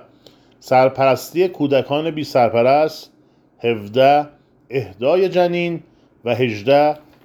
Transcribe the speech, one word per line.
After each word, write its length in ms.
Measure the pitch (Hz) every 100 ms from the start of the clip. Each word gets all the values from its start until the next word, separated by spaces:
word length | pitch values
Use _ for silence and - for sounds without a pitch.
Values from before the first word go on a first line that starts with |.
| - _ - _ _ _
سرپرستی 880 | - 131 131 131 135 120 - 160 185
کودکان 640 | 180 143 135 120 143 160
بی 140 | 156
سرپرست. 880 | 139 135 117 117 120 143 156 - - _ _ _ _ _
هفده، 680 | 117 113 101 113 135 147 147 _ _ _ _
اهدای 580 | 131 104 92 123 180 190
جنین. 540 | 170 175 175 170 165 - _ _ _
و 100 | 117
هجده، 640 | 117 127 107 104 139 151 147 _ _